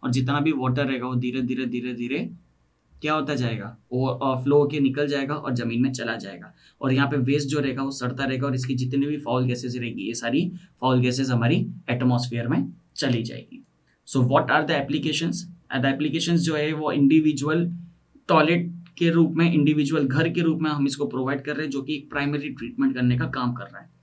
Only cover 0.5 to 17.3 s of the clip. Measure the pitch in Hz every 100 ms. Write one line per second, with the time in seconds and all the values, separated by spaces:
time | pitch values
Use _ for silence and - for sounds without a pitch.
0.5 | 143 127 127 139 127 123 123 123 123 120
1.5 | 127 127 123 123 117 120 143 - - _
2.5 | _ _ _ _ - 147 156 139 139 123
3.5 | 107 101 - _ 123 131 127 135 131 131
4.5 | 143 147 151 139 135 147 139 139 147 -
5.5 | 123 117 117 131 127 117 113 98 90 85
6.5 | - _ _ 131 131 139 143 123 143 143
7.5 | 147 135 131 135 135 123 123 139 131 139
8.5 | 127 127 131 123 139 143 151 127 123 127
9.5 | 123 123 120 117 - 101 117 117 131 175
10.5 | - - _ 127 127 123 127 135 120 120
11.5 | 175 - - - 123 127 123 - 117 120
12.5 | 156 - - _ - 135 120 110 - -
13.5 | - - _ _ _ - 135 123 147 -
14.5 | 143 151 151 135 147 156 147 165 - -
15.5 | - _ 131 135 135 151 156 170 170 143
16.5 | 151 151 156 151 - 139 156 156